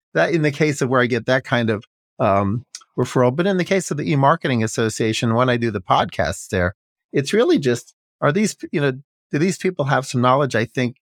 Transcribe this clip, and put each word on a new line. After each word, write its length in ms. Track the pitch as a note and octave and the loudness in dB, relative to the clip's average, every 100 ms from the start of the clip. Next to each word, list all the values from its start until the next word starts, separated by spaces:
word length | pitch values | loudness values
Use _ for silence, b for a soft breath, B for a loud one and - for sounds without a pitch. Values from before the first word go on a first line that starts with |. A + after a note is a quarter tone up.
| _ | _
that 200 | D#3+ - | -2 0
in 100 | E3 | 0
the 80 | D3+ | 0
case 320 | C#3+ D#3 C#3 | 0 0 0
of 60 | B2+ | 0
where 120 | B2+ | 2
I 60 | B2 | 2
get 180 | A#2+ A2 | 0 0
that 180 | C3 | -2
kind 280 | - A#2+ A2+ | 0 -2 0
of, 120 | G#2 - _ _ - | -2 -6 _ _ -2
um, 440 | A2+ G2 G2 A#2 - - _ - | 2 2 0 -4 -8 -20 _ -6
referral, 380 | B2 C#3 B2 C#3 | -2 2 2 2
but 120 | F#3 | 0
in 100 | F#3 | 0
the 80 | E3+ | 0
case 240 | G3 - | -2 -2
of 80 | D3 | -6
the 140 | E3 | -2
e-marketing 520 | C#3+ C#3 E3 D#3 A#2+ | 2 4 2 0 0
association, 720 | A2 - A2+ - A#2 A2 A#2+ | 0 0 -2 0 -2 0 0
when 160 | A2+ B2+ | 2 2
I 80 | A#2+ | 0
do 140 | A#2 | -2
the 100 | G2+ | -4
podcasts 680 | - C3+ F3 - D#2 - - | 0 0 0 -2 -4 -4 -4
there, 260 | F#2+ F2 - _ _ _ | -2 -2 -4 _ _ _
it's 220 | - C#3 | -4 0
really 240 | G3+ E4 D4 | 2 2 2
just, 380 | C3+ A#2 - _ _ - | 2 -2 -4 _ _ -4
are 100 | C#3+ | -2
these, 240 | E3+ G#3+ - E4 | 0 -2 -4 -6
you 80 | E3+ | -2
know, 120 | C#3+ C3 - _ _ | -2 -2 -10 _ _
do 80 | C#3+ | -2
these 180 | F#3 - | 0 -2
people 280 | F#3+ F#3 C#3 | -4 -4 -2
have 200 | C3 B2+ | -2 -2
some 160 | B2+ | 0
knowledge 320 | B2 C3+ C#3+ | 2 2 2
I 120 | A2+ A#2 | -2 -2
think 320 | - B2 - | -4 -4 -6